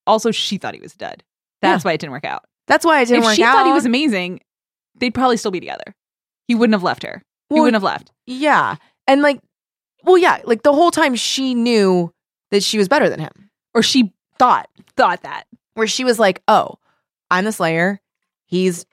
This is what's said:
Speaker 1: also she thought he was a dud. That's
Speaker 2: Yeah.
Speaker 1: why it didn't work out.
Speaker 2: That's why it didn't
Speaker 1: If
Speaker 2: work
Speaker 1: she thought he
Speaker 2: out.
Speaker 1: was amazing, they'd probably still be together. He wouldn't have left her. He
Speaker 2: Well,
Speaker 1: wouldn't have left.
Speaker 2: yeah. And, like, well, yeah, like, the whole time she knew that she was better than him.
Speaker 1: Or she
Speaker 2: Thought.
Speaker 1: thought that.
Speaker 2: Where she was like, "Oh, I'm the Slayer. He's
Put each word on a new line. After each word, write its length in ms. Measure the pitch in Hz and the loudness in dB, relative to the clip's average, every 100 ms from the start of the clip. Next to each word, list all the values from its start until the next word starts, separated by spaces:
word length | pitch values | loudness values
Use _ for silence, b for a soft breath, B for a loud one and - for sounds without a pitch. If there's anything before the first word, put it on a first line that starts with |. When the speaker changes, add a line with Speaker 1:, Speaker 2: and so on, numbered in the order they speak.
| - | -2
Speaker 1:
also 240 | 220 226 | 0 0
she 280 | - - 196 | -4 -6 -8
thought 160 | 113 | -10
he 60 | 82 | -14
was 140 | - | -18
a 40 | - | -16
dud. 240 | 90 - _ _ _ _ | -14 -14 _ _ _ _
That's 200 | 190 190 | -2 0
Speaker 2:
Yeah. 40 | 190 | -2
Speaker 1:
why 40 | |
it 60 | 156 | -4
didn't 120 | 156 | -6
work 120 | 135 | -12
out. 200 | - 69 _ _ - | -10 -12 _ _ -2
Speaker 2:
That's 180 | 294 | 0
why 160 | 330 302 | 2 2
it 60 | 240 | 4
didn't 120 | 240 | 2
Speaker 1:
If 40 | |
Speaker 2:
work 100 | 226 214 | 2 2
Speaker 1:
she 60 | |
thought 220 | 233 320 | 4 4
he 60 | 381 | 4
Speaker 2:
out. 40 | |
Speaker 1:
was 120 | 311 233 | 2 0
amazing, 540 | 240 311 196 180 180 _ _ _ _ _ - | 0 0 -2 -4 -10 _ _ _ _ _ -6
they'd 180 | 247 | -6
probably 220 | 233 262 247 | 0 0 0
still 120 | 214 | -4
be 100 | 180 | -8
together. 340 | - - - - _ _ _ _ - | -10 -14 -16 -20 _ _ _ _ -4
He 80 | |
wouldn't 200 | 233 233 | 0 2
have 80 | 214 | 2
left 220 | 175 - | -2 -6
her. 180 | - - - _ - | -10 -16 -20 _ -2
He 60 | |
Speaker 2:
Well, 80 | 302 | 2
Speaker 1:
wouldn't 120 | 302 220 | 2 2
have 60 | |
left. 300 | 190 73 - _ - | -2 -6 -12 _ -14
Speaker 2:
yeah. 500 | 254 302 214 120 151 _ _ - | -4 0 2 0 -6 _ _ 0
And, 160 | 269 | 2
like, 180 | 294 269 _ _ _ _ _ _ | 2 -2 _ _ _ _ _ _
well, 140 | - 370 | 2 4
yeah, 220 | 339 - | 4 0
like, 180 | - 226 | -2 0
the 100 | 294 | 2
whole 180 | 285 339 | 4 2
time 240 | 311 311 233 | 2 0 -2
she 380 | - - 262 | -4 -4 -4
knew 580 | 247 233 226 196 180 170 _ _ _ - | -2 0 2 2 2 -2 _ _ _ -4
that 120 | 202 | -2
she 140 | 196 214 | 0 -2
was 80 | 196 | 0
better 200 | 302 190 | 2 0
than 100 | 135 | -2
him. 300 | 151 - _ _ _ | -10 -16 _ _ _
Speaker 1:
Or 80 | 233 | -2
she 300 | 220 269 214 _ _ - | 0 2 0 _ _ 0
Speaker 2:
Thought. 300 | 254 147 - _ _ - | 2 2 -4 _ _ 0
Speaker 1:
thought 260 | 247 175 | 0 -2
that. 220 | 139 - - _ _ | -10 -16 -18 _ _
Speaker 2:
Where 120 | - 220 | -6 -4
she 180 | - | -2
was 140 | 254 220 | -2 0
like, 240 | 202 185 - | 0 0 -2
"Oh, 260 | 202 - - _ _ _ _ - | -2 -2 -10 _ _ _ _ -6
I'm 140 | 180 | -4
the 80 | 208 | -4
Slayer. 480 | 214 170 165 180 202 _ _ _ _ - | -4 -4 -2 -2 -4 _ _ _ _ -6
He's 380 | 180 185 170 - | -2 -2 -4 -12